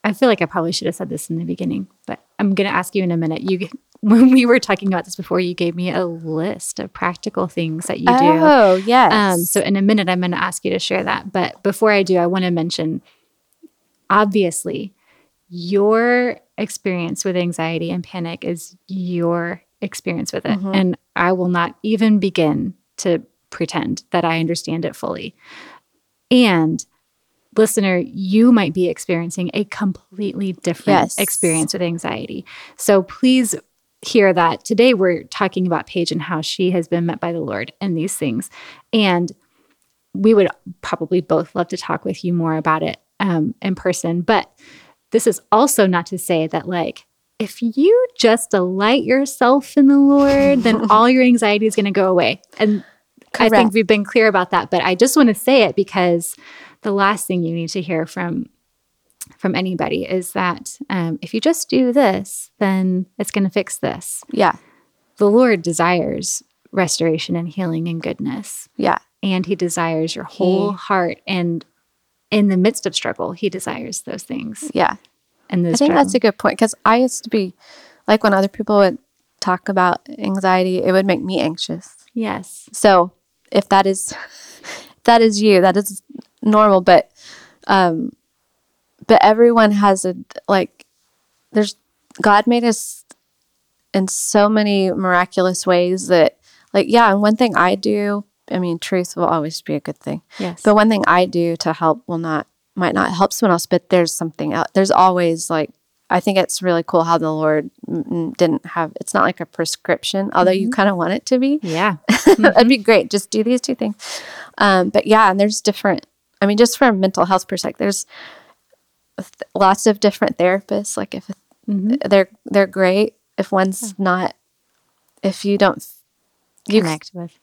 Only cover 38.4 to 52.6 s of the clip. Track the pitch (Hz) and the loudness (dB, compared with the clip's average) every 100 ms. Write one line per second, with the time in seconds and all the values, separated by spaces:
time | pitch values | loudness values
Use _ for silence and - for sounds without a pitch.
38.4 | - - - - _ 226 202 175 175 - | -10 -18 -20 -20 _ 0 2 0 -2 -8
39.4 | _ _ _ _ _ _ _ 190 214 214 | _ _ _ _ _ _ _ 0 4 4
40.4 | 185 - - - - - 160 180 151 160 | 2 -2 -18 -16 -8 -8 -2 -2 0 -2
41.4 | 165 185 175 180 - - 190 190 180 175 | -2 -6 -6 -8 -6 -6 -6 -8 -4 -2
42.4 | 165 160 160 160 160 - _ _ 196 165 | -2 -2 0 0 -2 -8 _ _ -2 -2
43.4 | 156 - 196 185 185 170 170 170 175 214 | -2 -4 -6 -4 -4 -4 -4 -4 0 0
44.4 | - _ - - _ _ _ 226 233 180 | -2 _ -20 -20 _ _ _ -2 0 -4
45.4 | _ 214 277 - 190 180 170 185 - 165 | _ 2 4 2 2 0 -4 -10 -4 -2
46.4 | 156 165 170 180 165 - _ _ _ _ | -2 -6 -4 -4 -6 -8 _ _ _ _
47.4 | 214 - 233 247 339 480 508 - 233 226 | -10 -6 -4 2 4 4 0 0 2 2
48.4 | - 196 180 190 214 262 - 262 277 - | 0 -2 -2 0 0 0 0 0 -2 0
49.4 | 247 277 - 294 277 277 277 285 277 277 | 2 2 0 2 4 6 4 4 4 4
50.4 | 277 277 226 226 226 214 240 254 247 240 | 4 2 2 0 2 4 6 4 4 4
51.4 | 214 208 220 208 202 196 190 180 123 135 | 2 2 0 0 0 0 2 2 2 -2
52.4 | _ - | _ -2